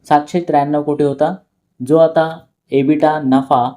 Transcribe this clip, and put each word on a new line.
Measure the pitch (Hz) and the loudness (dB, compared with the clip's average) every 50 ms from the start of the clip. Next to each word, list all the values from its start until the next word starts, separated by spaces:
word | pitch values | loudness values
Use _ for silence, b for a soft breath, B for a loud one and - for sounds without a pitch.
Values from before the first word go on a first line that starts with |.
| _ | _
सातशे | - 156 147 147 - - 180 | 0 0 0 0 0 -6 -6
त्र्याण्णव | 170 170 151 147 143 143 147 151 147 | -4 0 0 0 0 0 -2 -4 -2
कोटी | 147 147 147 147 | -2 -2 -2 -2
होता, | 143 139 135 151 160 185 190 _ _ _ _ _ _ _ _ | -2 0 -2 -2 -2 -2 -6 _ _ _ _ _ _ _ _
जो | 123 127 151 160 | -4 0 2 4
आता | 165 156 160 170 160 160 165 - - _ _ _ _ _ - | 4 4 2 0 -2 -2 -4 -12 -18 _ _ _ _ _ -2
एबिटा | 139 135 135 151 147 156 151 156 156 | 0 2 2 0 2 2 0 0 0
नफा | 147 131 131 135 131 - 151 127 120 127 - | -2 0 0 0 2 2 0 0 0 -2 -6